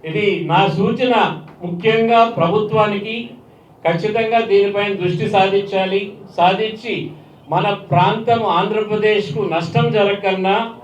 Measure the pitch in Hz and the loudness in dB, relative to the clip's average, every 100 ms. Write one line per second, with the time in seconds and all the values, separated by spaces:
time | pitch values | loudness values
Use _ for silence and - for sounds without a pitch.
0 | 160 208 202 175 156 175 190 156 226 233 | -4 -2 0 -2 0 2 2 2 0 0
1 | 254 226 180 151 - - 180 170 220 226 | 2 2 0 -4 -14 -12 -10 -2 0 2
2 | 226 226 226 175 170 214 208 220 214 202 | 4 4 4 2 0 0 0 0 0 0
3 | 220 226 233 - - - _ - 165 170 | -6 -8 -10 -16 -20 -20 _ -4 -2 -2
4 | 214 220 220 226 226 196 202 202 202 185 | -2 -2 2 0 4 2 4 0 -2 -2
5 | 175 - 208 208 196 196 - 190 190 196 | -2 -2 0 2 2 2 0 -2 0 -2
6 | 202 - - - 175 196 220 220 240 190 | -4 -12 -12 2 2 2 -4 -6 -8 -8
7 | 151 - - - - 165 202 202 - 175 | -8 -14 -20 -20 -4 -2 -2 -4 0 2
8 | 190 220 220 226 208 175 196 214 208 214 | 2 0 0 0 2 0 0 -2 -2 0
9 | 214 208 - 226 190 160 170 233 240 214 | 2 0 -2 -4 -2 -2 -2 0 2 2
10 | 196 202 196 190 190 208 226 - | 0 0 -2 -2 0 0 -2 -10